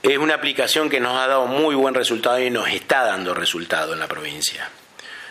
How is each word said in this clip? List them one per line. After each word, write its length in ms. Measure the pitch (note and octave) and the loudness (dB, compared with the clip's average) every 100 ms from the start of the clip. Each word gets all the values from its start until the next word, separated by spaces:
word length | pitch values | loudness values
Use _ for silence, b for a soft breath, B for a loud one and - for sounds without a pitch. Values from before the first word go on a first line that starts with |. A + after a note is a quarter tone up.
es 160 | - C#3+ | 4 4
una 160 | D#3 | 4
aplicación 560 | D3+ C#3+ C3+ A#2+ D#3 D3+ | 2 0 0 2 2 2
que 80 | C3+ | 0
nos 180 | B2 B2+ | 0 0
ha 120 | C3 | 2
dado 180 | C3+ B2 | 2 2
muy 300 | C3+ D#3 C#3 | 2 2 4
buen 180 | C3+ | 2
resultado 460 | C3 A#2 A#2 A#2+ B2 | 2 0 0 2 2
y 100 | B2+ | 0
nos 180 | A#2 G#2 | 0 -2
está 360 | G2+ - C#3 | -4 0 2
dando 280 | A#2 F#2+ F#2 | 2 0 -2
resultado 600 | F2+ E2+ - - D#2+ D#2 | -2 -2 -2 -2 -2 -2
en 80 | D#2 | -4
la 80 | D#2 | -6
provincia. 600 | D2 D3+ D3+ D3+ - - - - - B B B | -6 -8 -6 -6 -6 -12 -14 -20 -20 B B B